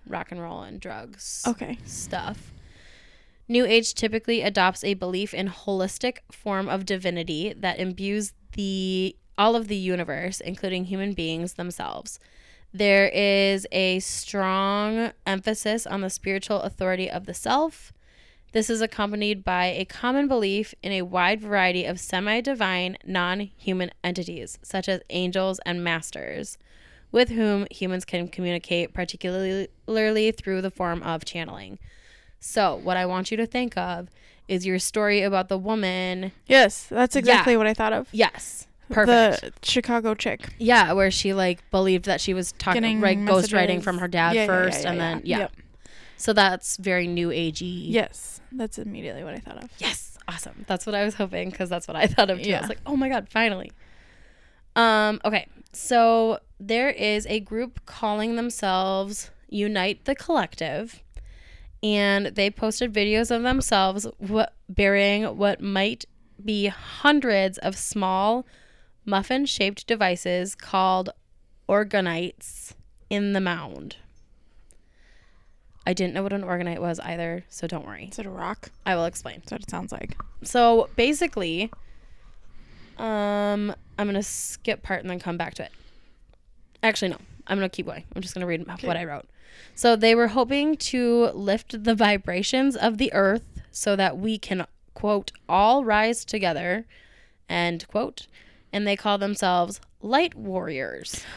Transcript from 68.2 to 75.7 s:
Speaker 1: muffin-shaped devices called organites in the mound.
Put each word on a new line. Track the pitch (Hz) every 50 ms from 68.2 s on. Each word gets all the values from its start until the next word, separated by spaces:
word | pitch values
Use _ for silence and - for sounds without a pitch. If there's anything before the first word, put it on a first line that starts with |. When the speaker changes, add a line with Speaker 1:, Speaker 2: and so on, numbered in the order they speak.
| 196 214 226 247 254 - - - - - - - - _ - _ _
Speaker 1:
muffin-shaped | 214 196 196 202 - 254 262 285 269 - - 202 196 202 - -
devices | - 233 214 208 185 175 175 - 180 180 180 180 190 -
called | - - - - 190 190 190 185 185 185 - - - _ _ _ - _ _ - - _ -
organites | 190 202 214 196 214 202 185 175 165 165 175 180 - - - - - - - - - - - - - - - -
in | 202 202 202 202 202
the | 190
mound. | 190 180 175 170 151 113 78 67 76 - - - - - _ - - _ - _ _ - _ - - - - - _ _ _ _ - _ - - _ _ _ - - - - _ _ -